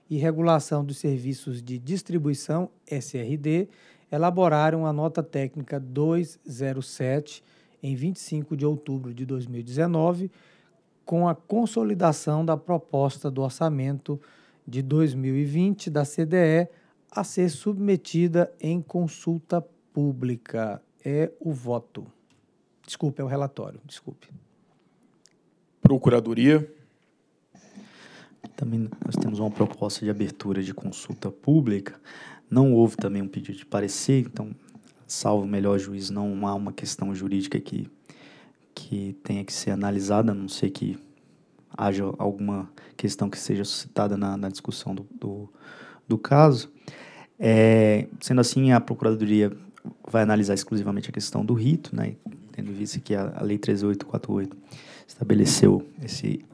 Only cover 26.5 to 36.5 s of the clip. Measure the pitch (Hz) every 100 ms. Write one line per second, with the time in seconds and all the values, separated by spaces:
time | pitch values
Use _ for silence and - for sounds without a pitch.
26.5 | 151 151 - _ _ _ _ _ _ _
27.5 | _ _ - - - - - - _ -
28.5 | - 123 113 110 - - - - 104 107
29.5 | 104 107 - 104 - 107 104 104 - 104
30.5 | 98 95 95 98 92 - - 98 - -
31.5 | 156 131 101 98 - - - - - _
32.5 | 120 135 120 113 - 101 101 98 107 110
33.5 | 101 - 104 101 - - 135 123 - 107
34.5 | 107 - - - _ - - 107 104 98
35.5 | 101 101 101 98 98 95 101 104 98 101